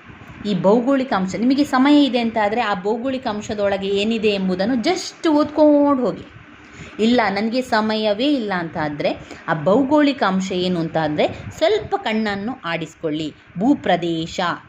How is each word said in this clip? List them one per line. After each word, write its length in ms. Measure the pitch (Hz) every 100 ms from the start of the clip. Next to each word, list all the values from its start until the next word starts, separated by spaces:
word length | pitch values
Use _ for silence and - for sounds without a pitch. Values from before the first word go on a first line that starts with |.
| - - - - 208
ಈ 60 |
ಭೌಗೋಳಿಕ 580 | 185 180 233 240 277 254
ಅಂಶ, 220 | 196 185
ನಿಮಗೆ 300 | 185 240 277
ಸಮಯ 400 | 285 262 277 294
ಇದೆ 160 | 277 240
ಅಂತ 160 | 226 226
ಆದರೆ 180 | 208 226
ಆ 140 | 214
ಭೌಗೋಳಿಕ 520 | 196 202 233 269 262 247
ಅಂಶದೊಳಗೆ 600 | 208 208 208 202 196 196
ಏನಿದೆ 400 | 202 220 226 214
ಎಂಬುದನ್ನು 460 | 196 190 180 208
just 540 | 262 294 349 - - 339
ಓದ್ಕೊಂಡು 760 | 294 302 320 302 285 285 269
ಹೋಗಿ. 240 | 208 - - - - - - - - -
ಇಲ್ಲ, 220 | 220 247 208
ನನಗೆ 320 | 196 220 254
ಸಮಯವೇ 680 | 254 220 220 220 214 202 285
ಇಲ್ಲ 240 | 277 208 180
ಅಂತ 200 | 165 170
ಆದರೆ 280 | 151 147 156 294 - - -
ಆ 60 | 160
ಭೌಗೋಳಿಕ 600 | 156 240 269 302 285 262
ಅಂಶ 300 | 202 190 190
ಏನು 280 | 185 180 175
ಅಂತ 160 | 160 160
ಅಂದರೆ 300 | 156 151 330 - - -
ಸ್ವಲ್ಪ 380 | 320 427 - 392
ಕಣ್ಣನ್ನು 560 | 247 220 214 202 214 254
ಆಡಿಸ್ಕೊಳ್ಳಿ. 680 | 170 165 156 - 160 151 151 - - 175
ಭೂಪ್ರದೇಶ, 840 | 247 285 202 170 170 160 165 - 175 147